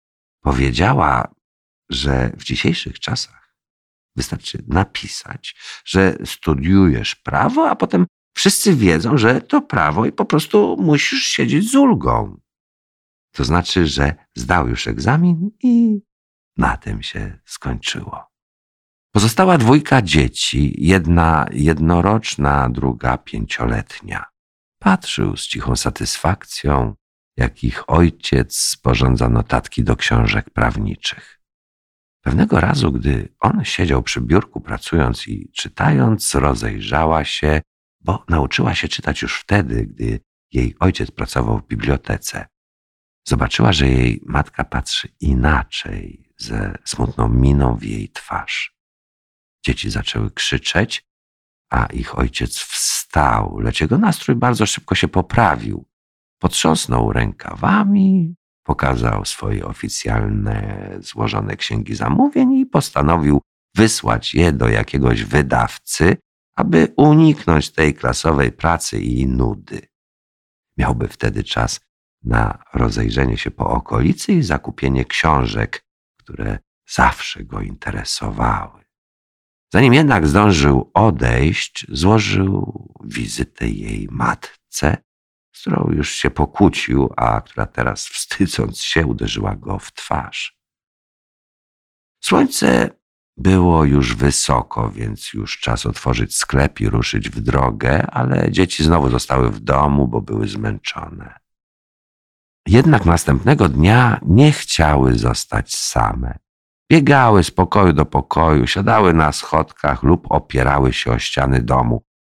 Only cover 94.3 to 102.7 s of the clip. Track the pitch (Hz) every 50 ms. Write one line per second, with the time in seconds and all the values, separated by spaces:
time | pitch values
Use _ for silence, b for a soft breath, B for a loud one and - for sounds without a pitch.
94.3 | - - - - 67 60 57 - - 57 57 53 50 53 55 53 52 - - -
95.3 | - 53 52 - - - - 65 57 55 - 57 55 - - 64 60 58 52 -
96.3 | - - - - - 67 71 - - - 53 52 55 57 60 - - 53 50 -
97.3 | - 55 53 58 67 67 65 62 53 55 60 62 69 78 - - - 127 - 131
98.3 | 131 85 82 - - - 92 85 - - 78 78 85 82 69 64 60 60 - -
99.3 | 67 65 62 57 52 52 53 64 67 67 73 73 71 71 69 60 58 55 50 53
100.3 | 53 53 53 50 52 52 53 53 52 52 - - - - 50 50 50 50 50 -
101.3 | - _ _ _ _ _ _ _ _ _ _ _ _ _ _ _ _ _ _ _
102.3 | _ _ _ _ _ _ - -